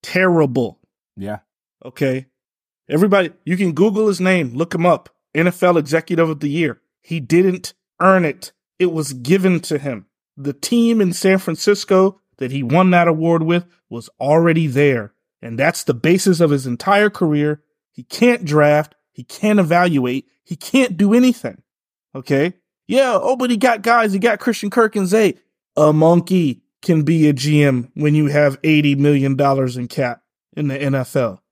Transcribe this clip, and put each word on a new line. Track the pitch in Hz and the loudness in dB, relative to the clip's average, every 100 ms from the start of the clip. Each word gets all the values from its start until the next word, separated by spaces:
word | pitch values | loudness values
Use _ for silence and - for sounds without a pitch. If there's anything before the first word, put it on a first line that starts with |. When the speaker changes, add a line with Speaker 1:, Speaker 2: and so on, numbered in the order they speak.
Speaker 1:
Terrible. | - 180 185 170 147 123 113 - _ _ _ - | -4 -2 2 2 0 0 -4 -8 _ _ _ -14
Speaker 2:
Yeah. | 98 107 _ _ _ _ | -12 -12 _ _ _ _
Speaker 1:
Okay. | 131 - 139 131 131 _ _ _ _ _ - | -20 -6 -4 -4 -10 _ _ _ _ _ -4
Everybody, | 151 202 202 170 _ | 0 2 2 0 _
you | - 180 | -8 -2
can | 190 | -2
Google | 143 214 202 220 | 2 0 2 -2
his | 185 | 0
name, | 185 185 135 | 0 0 -2
look | 120 175 | -6 -6
him | 170 175 | -2 0
up. | 151 _ _ _ | 0 _ _ _
N | 151 175 | -2 -2
F | 175 | 0
L | 180 175 | 2 2
Executive | 147 165 160 165 165 | 0 -4 -2 -2 -2
of | 147 | -2
the | 147 | -6
Year. | 147 151 - _ _ | -2 -4 -6 _ _
He | _ 165 | _ -10
didn't | 120 165 185 180 - _ _ _ | 0 2 2 -2 -12 _ _ _
earn | 180 190 | 2 2
it. | 165 131 - _ _ _ | 0 -6 -18 _ _ _
It | 180 | -2
was | 160 139 | -2 -8
given | 127 120 190 185 170 | -8 -2 0 2 0
to | - 147 | -2 -6
him. | 143 113 - _ _ - | -6 -10 -14 _ _ -12
The | 139 | -10
team | 139 - 240 233 226 | -8 -2 0 2 2
in | 190 | 0
San | 170 196 190 | 0 0 0
Francisco | 180 156 - 202 - 185 190 190 _ _ | -2 -4 -2 -2 0 2 2 -2 _ _
that | 127 | -8
he | 135 | -6
won | 120 160 185 | 0 2 4
that | 175 170 | 4 2
award | 156 165 165 | 0 0 0
with | 160 175 175 _ _ | 0 -2 -4 _ _
was | 117 - _ | -14 -14 _
already | 135 160 170 165 160 | 0 2 4 2 0
there. | 127 143 123 104 _ _ _ | 2 2 0 -6 _ _ _
And | 117 117 | -12 -2
that's | 147 - | -2 -2
the | - | -4
basis | 120 156 185 196 170 | -2 0 2 2 2
of | 165 | 2
his | 143 131 | 0 -4
entire | 120 - 202 208 | -6 0 2 0
career. | 208 170 147 147 151 _ _ _ | 0 -2 0 -2 -4 _ _ _
He | - | -20
can't | - - 240 240 | -16 0 0 2
draft. | 160 151 147 147 151 _ _ | 0 2 4 2 -2 _ _
He | - | -20
can't | 123 - 214 208 | -20 -6 0 2
evaluate. | 165 170 180 143 123 131 _ _ | 2 2 2 0 -2 -4 _ _
He | _ 165 | _ -14
can't | - 262 247 170 | -2 0 0 0
do | 202 | 2
anything. | 233 254 240 120 - _ _ _ _ _ | 4 2 0 -8 -14 _ _ _ _ _
Okay? | 135 - 139 165 - _ _ - | -18 -2 0 0 -6 _ _ -2
Yeah, | 240 262 208 | 0 2 0
oh, | 226 254 | -2 -2
but | 247 | -2
he | 226 | 0
got | 254 220 | 0 0
guys. | 226 233 220 | 0 2 2
He | 196 | 0
got | 226 208 | 0 0
Christian | - 214 202 | -4 -4 -4
Kirk | 240 220 214 | 0 0 0
and | 185 | 0
Zay. | 220 202 - _ _ _ - | 2 0 -2 _ _ _ 0
A | 151 | 2
monkey | 156 160 175 175 185 156 120 _ _ | 4 4 4 2 0 0 -4 _ _
can | - 160 | -2 0
be | 147 165 151 | 2 2 2
a | |
G | 135 143 151 | 2 0 2
M | 143 127 120 | 2 0 -6
when | - 151 | -4 0
you | 151 147 | 0 0
have | 147 143 135 | 2 0 0
eighty | 160 151 147 139 | 0 2 0 0
million | 143 143 135 135 | 2 2 0 0
dollars | 139 135 127 123 | 0 0 -4 -6
in | 120 | -10
cap | - 123 120 _ _ _ - | -6 -6 -6 _ _ _ -8
in | 147 | -6
the | 139 | -4
N | 143 | -4
F | 135 127 139 | -4 -4 -4
L. | 117 92 _ | -4 -6 _